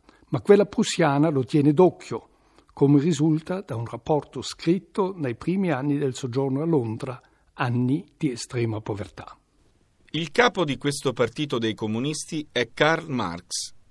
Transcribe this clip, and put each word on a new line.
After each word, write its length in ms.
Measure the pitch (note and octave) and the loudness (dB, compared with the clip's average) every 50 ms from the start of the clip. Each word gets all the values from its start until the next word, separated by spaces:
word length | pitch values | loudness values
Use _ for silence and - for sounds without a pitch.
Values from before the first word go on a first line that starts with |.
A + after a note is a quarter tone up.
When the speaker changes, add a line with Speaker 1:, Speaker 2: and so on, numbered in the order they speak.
| _ _ _ _ _ _ | _ _ _ _ _ _
Speaker 1:
ma 120 | - A2 | -6 0
quella 260 | - - G3+ G3 G3 | 4 6 6 6 4
prussiana 640 | - - - G#3+ - - - E3+ D3 C#3 C#3+ D3+ E3 | 2 0 -2 -2 -2 0 2 2 4 4 4 2 2
lo 140 | D3+ C3+ B2+ | 2 0 0
tiene 280 | - - D3+ C#3 D3 | 2 2 4 4 6
d'occhio, 580 | D3+ C#3+ F#3 E3+ - - - - B2 A2 - _ _ _ _ _ _ _ _ _ | 6 6 6 6 4 0 -8 -10 -10 -10 -10 _ _ _ _ _ _ _ _ _
come 260 | _ - C#3+ C#3 C#3+ C#3+ | _ 2 4 6 6 6
risulta 600 | C3+ F3+ E3 C3 D3+ E3 D#3 D#3 D#3 - F3+ F#3+ | 4 2 2 2 2 2 2 0 -2 -6 -8 -8
da 160 | G#3 - A#2+ | -8 -8 -8
un 100 | A#2 A#2 | -8 -8
rapporto 560 | A2 - A#2+ - - D#3 C#3+ - - - B2+ | -8 -10 -8 -2 -2 -2 -2 -2 -6 -10 -12
scritto 720 | G#2 - - - - E3 F3 G3 - - - G#3+ F#3+ F#3 G3 | -10 -10 -12 -4 -2 0 0 0 -4 -6 -4 -4 -4 -2 -4
nei 200 | F3+ D3 B2+ A#2 | -4 -6 -6 -6
primi 340 | - - E3 F3+ G3 F#3+ F3 | -4 -4 -2 -2 0 0 0
anni 260 | D3 B2 C3+ D3 C#3+ | 0 0 0 -2 -2
del 200 | C#3+ D3 C3+ B2 | 0 -2 -4 -4
soggiorno 440 | - - B2 A#2 C3+ C#3 C#3 C3 C3+ | -4 -6 -4 -2 -2 -2 0 -2 -2
a 40 | D#3+ | 0
Londra, 580 | E3+ E3 C#3+ A#2+ A#2 A2 A#2 - B2+ B2 - - _ _ _ _ _ | 2 2 2 2 0 -4 -6 -8 -10 -10 -12 -16 _ _ _ _ _
anni 520 | _ - D3 B2 A#2+ B2 B2 B2+ C3+ E3+ - - _ | _ -4 -4 -2 0 0 0 0 0 -2 -4 -8 _
di 160 | - D#3+ C#3+ | -4 -4 -4
estrema 480 | A#2+ A2+ - - - A#2+ A#2 A2+ A2 G2+ | -4 -6 -10 -8 -4 -2 -2 -2 -4 -4
povertà. 580 | - - G#2+ G2 G2+ - - - - - - - _ _ _ _ _ _ _ _ _ _ _ _ _ _ | -6 -6 -6 -8 -8 -10 -14 -16 -18 -18 -20 -20 _ _ _ _ _ _ _ _ _ _ _ _ _ _
Speaker 2:
Il 220 | - D3+ E3+ D3 | -6 -6 -6 0
capo 320 | - - B3 B3 - F#3+ F3 | 2 4 4 4 2 0 -2
di 120 | D3 C3 | -2 -2
questo 360 | - - C#3+ C#3+ - - C#3 | -2 -2 -4 -4 -2 -2 -2
partito 460 | A#2+ - B2+ A2 - - D3+ C#3+ C#3 A#2 | 0 0 0 0 -2 -4 -6 -4 -2 -2
dei 160 | A2+ A2 G#2 | -2 -2 -2
comunisti 760 | - A#2 G#2+ G#2+ A2+ B2+ D3 D#3 - - - E3 D#3 - - | -2 -4 -4 -2 -2 -4 -4 -6 -6 -8 -8 -8 -8 -8 -4
è 220 | - B2 A#2+ - - | -4 -4 -4 -2 0
Karl 340 | - D3+ D3+ E3 D#3+ D#3+ - | 2 2 2 2 0 -2 -4
Marx. 640 | C3+ B2 G#2 F2 E2+ F2 - - - - - - - - - - | -4 -4 -4 -4 -6 -10 -12 -10 -10 -10 -10 -10 -14 -20 -20 -20